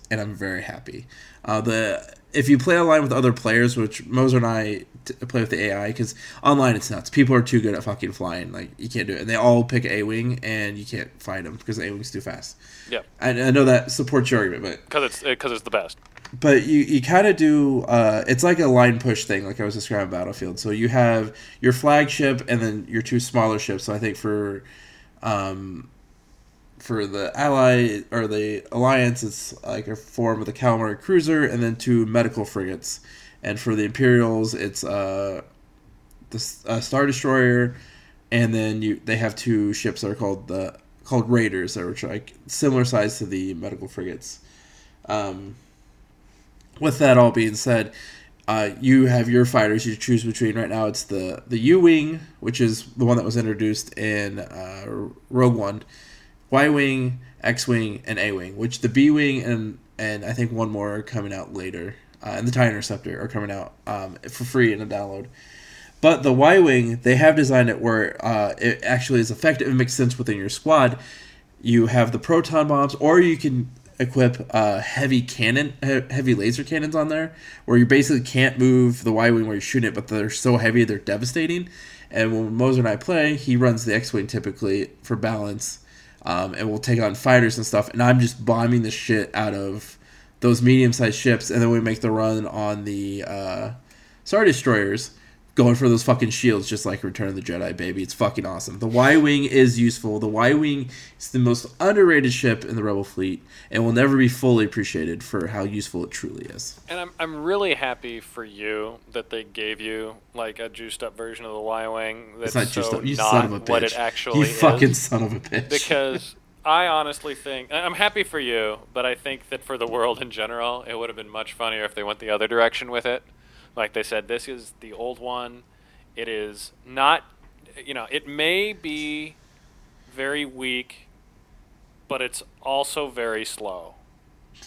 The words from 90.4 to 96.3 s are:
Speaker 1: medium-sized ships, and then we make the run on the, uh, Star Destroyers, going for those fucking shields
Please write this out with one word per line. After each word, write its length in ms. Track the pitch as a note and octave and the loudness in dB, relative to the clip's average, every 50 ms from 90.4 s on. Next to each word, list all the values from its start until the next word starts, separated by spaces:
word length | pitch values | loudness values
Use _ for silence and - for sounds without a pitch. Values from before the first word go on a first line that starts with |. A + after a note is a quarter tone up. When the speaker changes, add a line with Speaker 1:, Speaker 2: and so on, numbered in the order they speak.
| - B2 A#2+ A2 | 2 2 2 4
Speaker 1:
medium-sized 560 | A#2+ B2 B2+ C3 B2+ A#2+ A#2 - B2 A2 G#2 - | 6 6 6 8 6 4 4 2 0 -2 -2 0
ships, 300 | - C3 A#2 A2 - - | 2 2 2 2 0 -2
and 100 | - A#2+ | 0 2
then 80 | A#2 A#2 | 2 4
we 120 | A#2 A#2 | 2 2
make 180 | A2+ A2+ A2 A2 | 2 0 -4 -2
the 120 | - A2+ | -2 -2
run 360 | A2 A2 A2 A2 A2 A2 G#2+ - | 0 0 0 0 0 -2 -4 -6
on 380 | - G#2+ G#2+ G#2 G#2 G#2 G2+ | -6 -4 -4 -4 -4 -6 -6
the, 400 | G#2 G2+ G2+ G2+ G2 G2 G2+ - - | -8 -8 -6 -6 -6 -8 -8 -10 -10
uh, 440 | G2+ G2 G2 F#2 F#2 G2 G#2+ A2+ A#2+ - - _ - _ _ _ _ _ _ | -10 -8 -8 -8 -8 -8 -8 -10 -12 -14 -18 _ -20 _ _ _ _ _ _
Star 220 | - F#3+ G#3 A3 | -2 2 4 4
Destroyers, 680 | G3 - B2+ - C#3 A#2 G#2+ G2+ G2 G2 A#2+ - - - - - - _ _ _ _ _ | 4 4 4 2 2 2 2 2 0 -2 -4 -6 -10 -14 -20 -20 -20 _ _ _ _ _
going 200 | - B2 A#2+ A#2+ | 4 6 6 6
for 140 | A#2+ C3+ B2 | 6 4 4
those 140 | A#2 A2 - | 4 4 4
fucking 260 | - B2 B2 B2 | 2 2 2 2
shields 400 | G#2+ | -2